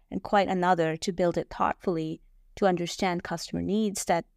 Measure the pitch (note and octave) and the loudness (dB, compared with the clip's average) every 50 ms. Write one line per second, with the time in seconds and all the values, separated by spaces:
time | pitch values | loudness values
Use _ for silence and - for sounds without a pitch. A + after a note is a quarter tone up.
0 | _ _ - F#3+ - - - G#3 F#3+ - F#3+ F3+ F3+ F3+ F#3 E3+ E3 D#3+ D#3 D#3+ | _ _ -8 -8 -4 2 2 2 4 4 2 2 2 4 4 4 2 0 0 -2
1 | - - F3+ E3+ F#3 F3 E3 F3 - - - - - - - - - - F3+ D#3+ | -4 -4 -2 2 2 2 2 0 -4 -6 -4 -2 0 0 0 -2 -2 -2 -2 -2
2 | D#3+ D#3 D#3+ - - - _ _ _ _ - - G#3+ F#3+ F3+ E3 E3+ E3+ - - | -4 -4 -6 -8 -12 -20 _ _ _ _ -4 2 2 4 4 2 0 -4 -4 -2
3 | - F#3+ F3 F3 - - E3+ E3 - - - F3 E3+ F3 F#3+ G#3+ A3 G#3 F#3+ - | 0 0 0 -2 -4 -6 -8 -8 -6 -6 -6 -4 -2 0 0 0 0 0 -2 -4
4 | - - F3+ E3+ E3 - _ | -2 0 0 0 0 -4 _